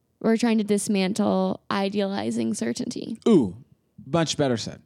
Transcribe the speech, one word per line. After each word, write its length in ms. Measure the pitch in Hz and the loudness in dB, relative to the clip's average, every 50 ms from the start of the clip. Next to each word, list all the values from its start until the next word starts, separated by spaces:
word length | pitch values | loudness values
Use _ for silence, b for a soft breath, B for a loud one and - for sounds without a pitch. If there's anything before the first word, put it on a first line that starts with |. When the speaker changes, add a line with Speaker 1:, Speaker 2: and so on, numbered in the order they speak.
| _ _ _ - | _ _ _ -2
Speaker 1:
we're 180 | - 220 226 | 0 2 2
trying 220 | 220 247 233 220 220 | 2 2 2 2 2
to 60 | 202 | 2
dismantle 960 | 202 208 202 - - 208 196 190 185 220 - 208 208 190 190 190 185 - - _ - | 0 0 0 0 0 0 2 2 0 0 0 2 2 2 2 2 0 -2 -4 _ -4
idealizing 840 | 208 202 196 196 208 208 196 196 196 196 208 233 220 233 226 226 214 | -2 -2 -2 -2 -2 -2 -2 -2 -2 -4 -4 -4 -2 -2 -2 -2 -2
certainty. 640 | - 226 233 240 - - - - - - - 226 - - 233 | -2 -4 -4 -4 -4 -6 -6 -6 -8 -8 -10 -8 -2 4 6
Speaker 2:
Ooh, 280 | 214 160 113 90 90 113 - _ _ _ _ _ _ - - | 6 6 6 4 -2 -8 -16 _ _ _ _ _ _ -20 -8
much 320 | 131 147 170 160 - - | -2 0 0 0 0 0
better 200 | - 147 131 120 | 0 0 0 0
said. 260 | 110 - - - - - | 0 -4 -6 -12 -14 -12